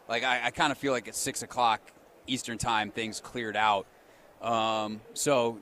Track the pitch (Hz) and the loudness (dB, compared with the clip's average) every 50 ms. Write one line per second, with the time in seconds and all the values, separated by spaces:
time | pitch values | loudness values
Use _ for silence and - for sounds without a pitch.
0 | - - 113 117 123 131 123 120 117 123 - - 165 147 131 - 139 139 131 120 | -8 -4 -2 0 2 2 2 2 0 -2 0 2 2 2 2 0 0 0 0 0
1 | 104 110 - - - 135 - - 120 - - 127 120 113 107 - - - - - | -2 -6 -8 -6 -4 -4 -4 -6 -10 -6 0 2 4 4 2 0 -2 -12 -20 -20
2 | - - - - - 127 127 123 - 120 117 - - 120 113 107 107 104 - 113 | -20 -20 -20 -18 -6 -6 -4 -4 -4 -8 -6 -4 -2 0 0 0 0 -2 -4 -6
3 | 113 110 104 - - - - 123 117 107 101 104 110 107 104 98 - - - - | -6 -6 -6 -10 -12 -10 -8 -6 -6 -2 0 2 4 4 4 2 0 -6 -14 -20
4 | - - - - - - - - 95 117 117 113 110 110 110 110 107 107 107 107 | -20 -20 -20 -20 -20 -20 -18 -8 -2 0 0 2 2 0 0 0 -2 -4 -6 -10
5 | - - - - - 147 139 123 117 117 113 104 | -14 -12 -8 -2 0 2 4 4 2 2 -2 -4